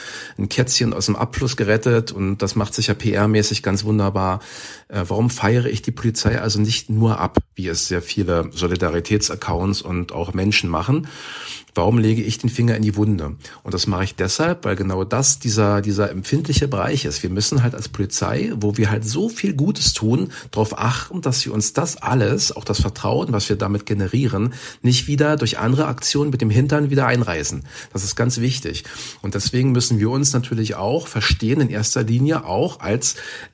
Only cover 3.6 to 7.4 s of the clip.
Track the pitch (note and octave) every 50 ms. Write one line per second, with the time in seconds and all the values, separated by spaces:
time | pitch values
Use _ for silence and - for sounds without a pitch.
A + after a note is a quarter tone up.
3.6 | - F#2+ G2 G2 G#2 G#2+ G#2+ G#2+ G2 G2 G2 F#2+ F#2+ F#2 F#2 G#2+ - - - -
4.6 | - - - - - - G2+ G2+ F2+ - G2+ A2 A#2+ A#2+ - - - - A#2+ B2
5.6 | A#2+ - - G#2+ - - - - - A2+ G#2+ - - G#2+ A2+ - A2 A2 G#2 G#2
6.6 | G#2 A2 A2+ - - - G#2+ A2 A2+ A2+ G#2+ - F2+ - - -